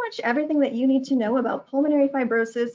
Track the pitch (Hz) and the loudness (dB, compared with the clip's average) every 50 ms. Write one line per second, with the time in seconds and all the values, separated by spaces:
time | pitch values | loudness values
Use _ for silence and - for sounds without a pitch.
0 | 480 453 415 - - 233 240 285 302 302 311 294 277 - - 233 254 269 269 269 | -4 -6 -6 -6 -2 -2 0 0 0 0 0 0 0 0 0 0 2 2 2 2
1 | 262 - 277 254 220 208 240 262 240 226 - - - - - 269 294 302 294 294 | 2 0 0 0 0 0 0 0 0 -2 -4 -6 -8 -4 -2 0 0 2 4 4
2 | 277 277 277 269 247 226 226 226 226 226 - 240 240 240 | 2 2 2 -2 -2 0 0 0 0 0 -2 -4 -4 -4